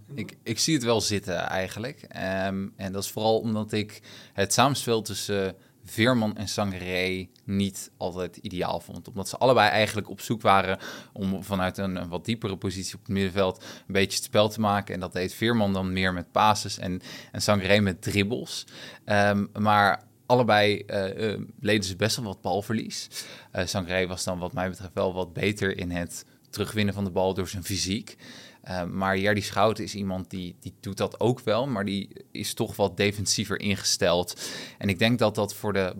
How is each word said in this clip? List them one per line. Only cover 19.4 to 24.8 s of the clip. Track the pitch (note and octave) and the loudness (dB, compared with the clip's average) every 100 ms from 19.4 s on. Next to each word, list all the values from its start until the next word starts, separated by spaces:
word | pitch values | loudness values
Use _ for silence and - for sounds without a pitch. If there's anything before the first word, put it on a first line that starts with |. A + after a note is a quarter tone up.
| G2+ - | 0 0
maar | G#2 G#2 G2+ - - _ _ | 4 6 6 4 -4 _ _
allebei, | B2 A#2 G#2 G#2 G#2 | 4 6 6 6 2
eh, | - G2+ F#2+ - A2 | -2 -2 -2 -2 -4
eh, | G#2 G#2 - | -4 -8 -6
leden | G2+ G#2+ | 2 2
ze | F#2+ F2+ | 2 -2
best | G#2 - | 0 0
wel | |
wat | A2+ F#2 | -4 -6
balverlies. | G2 F#2 G2+ A2 - - - - - - - | -2 -2 0 -4 -4 -8 -10 -12 -14 -16 -8
Eh, | - F2+ | -4 -2
Sangaré | G2+ F2 F#2 F2+ | -2 0 0 0
was | F#2 | -2
dan | - F2+ | -4 -4
wat | F2 | -4
mij | - F#2 | -4 -4
betreft | F2 | -6